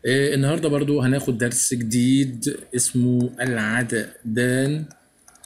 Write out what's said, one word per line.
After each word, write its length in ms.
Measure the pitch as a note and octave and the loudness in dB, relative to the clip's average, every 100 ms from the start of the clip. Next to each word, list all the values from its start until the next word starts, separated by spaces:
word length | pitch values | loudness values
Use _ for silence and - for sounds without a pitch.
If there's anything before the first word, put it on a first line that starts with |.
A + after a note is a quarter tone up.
| A#2+ | 0
آه، 280 | C3+ C#3 | 2 2
النهاردة 360 | D3 C3+ E3 D#3+ | 2 0 0 0
برضو 320 | C#3+ C#3+ D3 | 0 0 2
هناخد 360 | B2+ C3 - A#2 | 2 0 0 -2
درس 360 | A#2+ A#2 - | 0 0 -2
جديد 840 | B2 A2+ A#2+ B2 C3+ C3+ A#2 D3 - - B2+ | -2 -2 2 4 4 2 -2 -6 -6 -6 -4
اسمه 600 | - C3 B2 B2 B2 B2 | -2 0 2 2 0 -2
العددان 1400 | B2+ A#2+ G#2+ A2+ A#2+ A#2 G2 - A#2 A2 B2 B2+ C3+ D3+ D3+ - _ _ - _ | -4 -2 0 -2 0 -2 -4 -10 -4 0 2 2 0 -2 -6 -14 _ _ -20 _